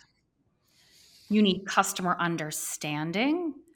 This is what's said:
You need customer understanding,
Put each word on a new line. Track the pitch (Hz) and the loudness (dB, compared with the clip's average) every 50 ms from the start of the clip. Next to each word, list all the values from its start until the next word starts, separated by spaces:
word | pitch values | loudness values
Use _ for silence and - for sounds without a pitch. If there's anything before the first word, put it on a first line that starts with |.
| - _ _ _ _ _ _ _ _ _ _ _ _ _ _ _ _ _ _ _ _ - - - - - | -20 _ _ _ _ _ _ _ _ _ _ _ _ _ _ _ _ _ _ _ _ -20 -20 -14 -4 2
You | 202 214 | 4 4
need | 214 196 180 185 - | 6 6 4 0 -2
customer | - - - 196 - - - 185 175 175 - | -2 2 2 2 2 0 -2 -2 -2 0 0
understanding, | 170 170 170 160 160 151 156 - - - - - - 151 151 147 156 165 170 196 240 277 311 349 359 320 - - - _ _ | 0 -2 0 -2 -4 -6 -6 -6 -6 -6 -8 -6 -6 -4 -4 -4 -4 -2 -2 0 0 0 0 0 -2 -4 -6 -8 -14 _ _